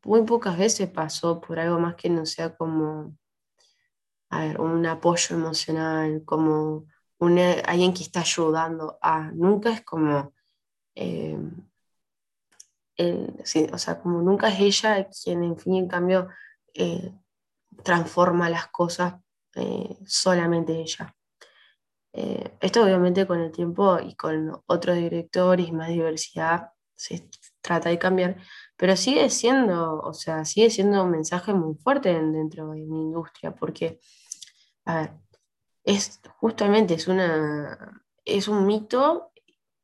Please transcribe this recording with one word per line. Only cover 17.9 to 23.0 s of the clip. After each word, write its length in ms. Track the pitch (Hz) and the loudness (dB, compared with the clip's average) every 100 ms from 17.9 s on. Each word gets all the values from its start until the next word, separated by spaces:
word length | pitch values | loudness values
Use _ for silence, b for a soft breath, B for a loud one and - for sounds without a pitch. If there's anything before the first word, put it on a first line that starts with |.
| 170 160 175 180 175 170 | 0 0 2 4 4 2
las 180 | 170 - | -2 -4
cosas, 460 | - 170 - 180 - _ _ _ | -2 -2 -2 -4 -6 _ _ _
eh, 440 | - - - - - 196 | -8 -6 -6 -8 -12 -4
solamente 720 | - 190 175 170 170 165 160 | 0 2 2 2 0 0 -4
ella. 340 | 160 - 165 _ _ _ b b b b _ _ _ | -6 -10 -12 _ _ _ b b b b _ _ _
Eh, 420 | - - - - - | -8 -6 -6 -8 -4
esto 220 | 190 233 | 0 4
obviamente 420 | 202 185 | 6 6